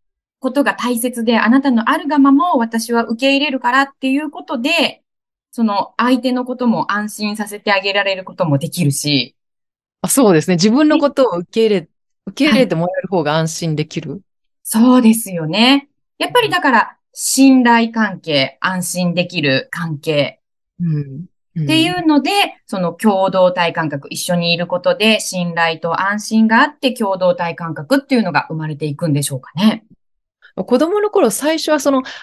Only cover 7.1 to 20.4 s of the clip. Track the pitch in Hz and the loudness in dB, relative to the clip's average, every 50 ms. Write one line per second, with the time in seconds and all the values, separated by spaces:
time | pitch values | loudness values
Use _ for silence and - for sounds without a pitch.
7.1 | - - 214 208 208 214 208 190 202 208 _ 214 202 196 190 202 196 202 196 196 | -8 -8 -8 -8 -6 -6 -8 -10 -10 -8 _ -2 -2 0 0 -2 -2 -2 -2 -2
8.1 | 190 185 185 - 175 - 185 160 139 135 160 143 - 175 180 143 139 - - 147 | -4 -6 -8 -14 -6 -4 -2 0 0 -2 -2 -6 -6 -2 -2 -2 -2 -2 -2 0
9.1 | 147 131 120 - _ _ _ _ _ _ _ _ _ _ _ _ _ _ - 185 | 0 0 0 -4 _ _ _ _ _ _ _ _ _ _ _ _ _ _ -4 -2
10.1 | - - 262 208 175 156 156 185 180 165 180 214 226 277 311 302 311 294 285 285 | 2 4 4 6 4 4 4 2 0 2 2 2 4 4 4 4 4 2 2 0
11.1 | - - 262 220 175 175 180 - - 226 226 220 208 185 - _ _ _ _ _ | 2 2 2 2 0 -4 -8 -4 0 0 2 2 2 0 -2 _ _ _ _ _
12.1 | _ _ _ 196 190 - 277 311 233 262 247 185 175 160 170 180 185 190 185 175 | _ _ _ -16 -4 0 2 2 4 4 4 2 0 -2 -2 -2 -4 -6 -6 -2
13.1 | 196 180 147 147 151 160 160 160 160 - 175 165 156 147 156 160 - 165 151 143 | -2 0 0 2 0 0 0 -2 -4 -6 -4 -4 -2 -4 -4 -6 -6 -10 -10 -10
14.1 | 143 196 - _ _ _ _ _ _ _ _ - - 220 233 254 254 254 240 220 | -12 -12 -14 _ _ _ _ _ _ _ _ -2 2 4 6 6 6 6 6 6
15.1 | 220 226 - 196 185 170 160 156 170 208 233 254 277 277 - _ _ _ _ _ | 4 4 -2 -6 -6 -6 -4 -2 0 2 4 4 4 2 0 _ _ _ _ _
16.1 | _ _ 311 359 - 494 453 415 370 359 330 285 247 214 196 - - _ _ _ | _ _ -6 0 0 0 0 2 -2 0 2 2 2 2 2 0 -6 _ _ _
17.1 | _ - - - - 262 269 269 262 262 240 233 233 233 226 226 226 226 220 202 | _ -8 -6 -4 2 4 6 6 6 6 6 4 4 4 2 0 0 -2 -2 -2
18.1 | 185 147 - 160 151 139 135 - - _ - 180 190 180 175 - - 180 180 180 | -4 -8 -4 -2 0 0 0 0 -4 _ -6 -4 -4 -4 -6 -4 -4 -2 -2 0
19.1 | 165 180 175 175 175 175 147 139 135 131 - - - 160 170 165 151 143 - 160 | 0 -2 -4 -2 -4 -2 0 0 0 0 -2 -6 -10 -8 -6 -6 -8 -6 -4 -2
20.1 | 156 147 139 - - _ | 0 0 0 -2 -6 _